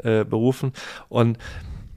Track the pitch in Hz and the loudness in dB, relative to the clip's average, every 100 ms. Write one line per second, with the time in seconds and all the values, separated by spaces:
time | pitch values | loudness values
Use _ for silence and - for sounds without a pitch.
0 | 120 110 104 110 120 131 135 - - - | 2 2 2 2 2 2 -2 -6 -14 -16
1 | - 120 117 113 - - - - - | -4 4 4 2 -6 -12 -12 -12 -14